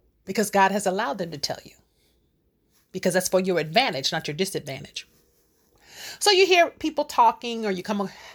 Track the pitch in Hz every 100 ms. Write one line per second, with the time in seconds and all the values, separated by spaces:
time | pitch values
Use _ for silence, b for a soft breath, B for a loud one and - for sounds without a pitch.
0 | _ _ - 190 202 196 190 202 202 190
1 | 240 233 170 151 - - - - _ _
2 | _ _ _ _ _ _ _ _ _ 185
3 | 190 180 180 185 190 175 156 175 262 135
4 | 135 165 156 147 190 156 143 135 143 -
5 | - _ _ _ _ _ _ _ B B
6 | B B 415 381 381 349 330 - 320 311
7 | 294 - 233 226 240 226 214 185 180 202
8 | 196 B B